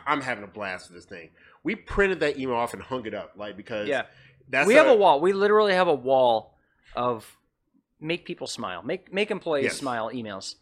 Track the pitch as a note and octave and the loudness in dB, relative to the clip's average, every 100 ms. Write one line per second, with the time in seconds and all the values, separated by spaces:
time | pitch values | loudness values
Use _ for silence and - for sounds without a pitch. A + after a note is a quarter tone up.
0 | C#3+ D3 C3 A2 G2+ G#2+ G2 F#2 - F2 | -2 -2 -2 -6 -10 -10 -8 -8 -12 -20
1 | - F#2 D#2+ _ _ _ D#3 G#3+ - - | -18 -18 -18 _ _ _ -8 -8 -4 0
2 | G3 F3 D3+ C#3 C3 A#2 A#2 G2+ F#2 C3 | 2 2 -2 -2 -2 -2 -2 -6 -10 -8
3 | A2 G#2 E2 G2 G#2 F#2+ G2+ A2 G#2+ C3+ | -8 -10 -12 -14 -14 -14 -10 -6 -4 -4
4 | - _ - _ _ C3 E3 C4+ D4 A3+ | -6 _ -20 _ _ 2 6 6 8 6
5 | F#3+ C#3+ F3 G3 G3+ G#3+ G#3 F#3 F3+ C#3+ | 6 4 2 2 2 4 4 2 2 0
6 | B2 C3 B2 A2+ - _ _ _ _ B2 | 2 4 4 2 -2 _ _ _ _ -6
7 | B2 A2+ - _ _ _ _ _ _ _ | -4 -4 -10 _ _ _ _ _ _ _
8 | D#3 E3+ - E3 C3+ - G#2+ F2+ A2 F#3 | -8 -8 -8 -12 -12 -10 -8 -8 -8 -10
9 | - F#3+ G#3 G3 E3 D3 C3+ - C3+ A#2+ | -8 -6 -4 -6 -2 -2 -2 -4 -6 -4
10 | A2 B2+ A2 G2 - - | -6 -8 -10 -10 -12 -16